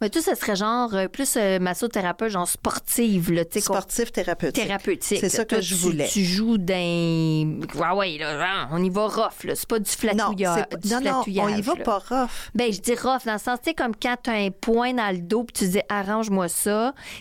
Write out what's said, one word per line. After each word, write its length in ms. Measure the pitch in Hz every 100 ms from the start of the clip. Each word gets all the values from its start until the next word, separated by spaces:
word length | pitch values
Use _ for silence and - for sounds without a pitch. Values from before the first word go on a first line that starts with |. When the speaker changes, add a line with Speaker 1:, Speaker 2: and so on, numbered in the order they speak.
Speaker 1:
Mais 80 | 208
toi, 120 | 330
ça 140 | 320 -
serait 220 | - 190
genre, 360 | 214 240 240
euh, 140 | 196 190
plus, 300 | - 269 262
euh, 200 | 196 190
massothérapeute, 720 | 185 175 233 220 180 175 220
genre 160 | 196 175
sportive, 840 | - 233 - - - 233 190 170
là, 140 | 170 165
tu 160 | 214
sais, 40 | -
qu'on 100 | 196
Speaker 2:
Sportif 360 | - - 233
thérapeutique. 540 | - 175 170 151 240 196
Speaker 1:
Thérapeutique, 520 | 196 - 175 - 202
Speaker 2:
C'est 0 |
Speaker 1:
là. 80 | 190
Speaker 2:
ça 160 | - 220
que 100 | 220
Speaker 1:
Toi, 60 |
Speaker 2:
je 140 | 175 185
Speaker 1:
tu, 60 |
Speaker 2:
voulais. 260 | 180 156 139
Speaker 1:
tu 160 | - 180
joues 320 | 185 226 220
d'un, 1040 | 180 185 175 170 170 165 160 156 156 151 160 147
ah 140 | 170 196
ouais, 220 | 190 151
là, 180 | 151 147
là, 320 | 180 190 131
on 100 | 165
y 60 | 185
va 180 | 185 214
rough, 380 | 202 208 - -
là. 100 | -
C'est 100 | -
pas 120 | 226
du 100 | 196
flatouillage, 680 | - 220 208 208 196 190 170
Speaker 2:
Non, 60 | 196
c'est 0 |
pas, 40 | 170
Speaker 1:
du 120 | 196
Speaker 2:
non, 100 | 240
non, 200 | 285 269
on 20 |
y 100 | 220
Speaker 1:
flatouillage, 300 | 190 202 208
Speaker 2:
va 120 | 208 349
Speaker 1:
là. 80 | -
Speaker 2:
pas 120 | 196
rough. 300 | - 254 247 - -
Speaker 1:
Ben, 200 | 214 240
je 80 | 190
dis 140 | - 240
rough 300 | 240 254 226
dans 80 |
le 60 | 214
sens, 200 | - 247
tu 60 | 330
sais, 40 |
comme 220 | 320 254 214
quand 220 | 247 247
t'as 120 | - 220 196
un 60 |
point 420 | 190 - 233 247
dans 220 | 247 208 185
le 60 |
dos 240 | 170 220 233
puis 80 | - 196
tu 40 |
dis, « 100 | 202 -
Arrange-moi 600 | 208 190 214 220 196 175
ça », 440 | - 208 208 240 - - -